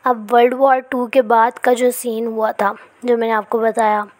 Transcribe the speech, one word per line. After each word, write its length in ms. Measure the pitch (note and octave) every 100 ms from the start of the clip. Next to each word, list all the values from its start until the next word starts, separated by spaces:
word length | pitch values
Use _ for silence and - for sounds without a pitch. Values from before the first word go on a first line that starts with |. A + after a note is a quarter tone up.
| C4
अब 260 | A#3+ G#3
World 220 | A#3+ A#3+
War 260 | B3+ C4+ C4
टू 240 | B3+ C4 A#3+
के 140 | C4+
बाद 360 | G#3+ A3+ A3+ -
का 140 | B3+
जो 160 | A#3+ B3
scene 360 | A#3+ A#3+ A3 A#3
हुआ 240 | A3 A3
था, 240 | - G3+ A3 - _ A#3+
जो 120 | A#3
मैंने 160 | A3+
आपको 260 | A3 G3+ A#3
बताया 480 | A3+ A3 G#3+ G#3+ G#3 _